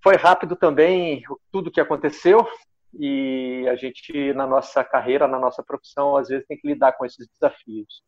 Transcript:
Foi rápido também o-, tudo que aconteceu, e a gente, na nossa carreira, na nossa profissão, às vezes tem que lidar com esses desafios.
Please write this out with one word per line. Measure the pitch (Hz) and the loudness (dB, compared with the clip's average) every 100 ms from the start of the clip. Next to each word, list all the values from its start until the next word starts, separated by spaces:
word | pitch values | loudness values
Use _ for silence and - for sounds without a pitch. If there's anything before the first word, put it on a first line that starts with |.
Foi | 196 190 | 6 6
rápido | 220 240 175 180 | 6 2 0 0
também | 170 143 165 185 170 139 - | 0 4 4 2 -2 -6 -8
o-, | 185 _ | -18 _
tudo | 190 165 | -8 -4
que | 160 | -2
aconteceu, | 147 147 151 147 175 214 226 - _ _ _ - | -2 -2 -4 0 4 4 4 -6 _ _ _ -10
e | 143 139 135 131 127 127 127 | -6 -4 -4 -6 -6 -4 -4
a | 123 | -4
gente, | 127 - - 147 139 | -6 -14 -12 -6 -4
na | 135 135 | -4 0
nossa | 135 135 135 | -2 0 -4
carreira, | 127 135 117 135 143 | -2 -2 0 0 0
na | 131 | 0
nossa | 127 123 | -4 -6
profissão, | - 139 _ - 143 139 | -12 -14 _ -4 0 0
às | 123 | -2
vezes | 135 - | -8 -8
tem | 147 | -12
que | 147 | -8
lidar | 143 135 | 0 0
com | - 127 | 0 -10
esses | - 120 | -12 -20
desafios. | _ 143 - - 110 107 - | _ -4 -4 -16 -16 -16 -20